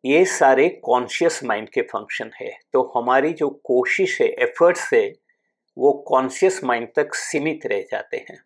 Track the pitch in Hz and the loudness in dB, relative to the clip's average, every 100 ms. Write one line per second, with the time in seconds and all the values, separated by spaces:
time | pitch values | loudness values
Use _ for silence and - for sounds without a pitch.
0 | 127 151 185 - 135 131 160 - - 123 | 4 4 4 4 4 4 2 0 0 0
1 | 120 - 170 - 127 107 107 135 - 110 | 0 -2 -2 -2 -4 -6 -4 -6 -4 -8
2 | 107 - 110 - - - _ 131 127 123 | -8 -10 -10 -12 -14 -14 _ -2 0 -2
3 | 120 131 147 165 143 - - 127 123 - | 2 2 2 -2 -4 -4 0 0 2 0
4 | 190 - - - 123 - 170 175 - 120 | -2 2 0 2 -2 4 2 2 0 2
5 | 101 - _ _ _ _ _ - 143 143 | 2 -6 _ _ _ _ _ 0 2 2
6 | - 131 131 - 190 185 127 120 117 - | 0 0 0 0 0 0 -4 -4 -2 -4
7 | 143 - - 151 156 156 - 101 - - | -2 -6 -6 -4 -4 -6 -4 -6 -4 -10
8 | - - - - | -8 -12 -12 -20